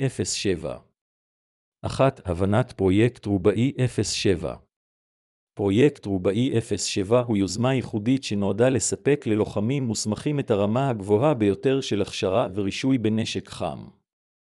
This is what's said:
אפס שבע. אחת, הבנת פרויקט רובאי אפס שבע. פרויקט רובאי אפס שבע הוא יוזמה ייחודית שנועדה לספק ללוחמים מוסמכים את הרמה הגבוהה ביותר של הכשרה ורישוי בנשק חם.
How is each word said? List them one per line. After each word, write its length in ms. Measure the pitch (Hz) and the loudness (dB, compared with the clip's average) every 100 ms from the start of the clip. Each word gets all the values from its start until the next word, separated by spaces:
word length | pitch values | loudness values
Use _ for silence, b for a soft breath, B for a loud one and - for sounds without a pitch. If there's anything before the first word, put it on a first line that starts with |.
| 135 | -4
אפס 260 | - 101 | -2 -6
שבע. 460 | - 101 87 73 60 _ _ _ _ _ _ _ _ _ _ | -2 -2 -2 -4 -10 _ _ _ _ _ _ _ _ _ _
אחת, 380 | - - 135 131 - | -8 2 2 2 -4
הבנת 440 | 85 95 107 127 | 0 2 2 0
פרויקט 540 | - 95 98 120 - 104 | 0 2 4 4 0 -2
רובאי 460 | 101 104 98 131 139 | 2 2 2 0 0
אפס 260 | 123 - 104 | -2 0 -4
שבע. 460 | - 107 85 67 - _ _ _ _ _ _ _ _ _ | -2 0 0 -2 -10 _ _ _ _ _ _ _ _ _
פרויקט 520 | - 101 101 143 143 104 | -2 2 4 4 2 -4
רובאי 520 | 98 95 101 131 113 | 0 0 0 0 0
אפס 260 | 110 104 | -2 -6
שבע 360 | - - 92 123 | -4 -4 0 0
הוא 160 | 120 104 | 2 0
יוזמה 380 | 95 95 123 | 0 0 0
ייחודית 500 | 135 - 107 107 135 | -2 -2 -4 0 -2
שנועדה 440 | - 101 98 101 127 | -2 -2 -2 2 2
לספק 560 | 127 - - - 143 117 | 2 -2 -2 0 0 0
ללוחמים 580 | 107 95 - 107 143 | 0 0 -2 -2 -2
מוסמכים 560 | 127 104 107 104 151 147 | -2 -4 -4 -4 -2 -2
את 100 | - | 0
הרמה 400 | 101 101 117 139 | 2 2 0 0
הגבוהה 440 | 110 95 104 147 | -2 2 2 4
ביותר 460 | 135 104 95 135 135 | 2 2 2 0 0
של 220 | 135 101 | -2 -2
הכשרה 460 | 95 - 98 101 151 | -2 -2 0 0 0
ורישוי 440 | 95 98 - 135 131 | -2 -4 -2 0 2
בנשק 500 | 110 110 104 - - | 2 0 -2 -6 -8
חם. 360 | - 85 64 55 _ _ _ _ _ | -8 -8 -8 -14 _ _ _ _ _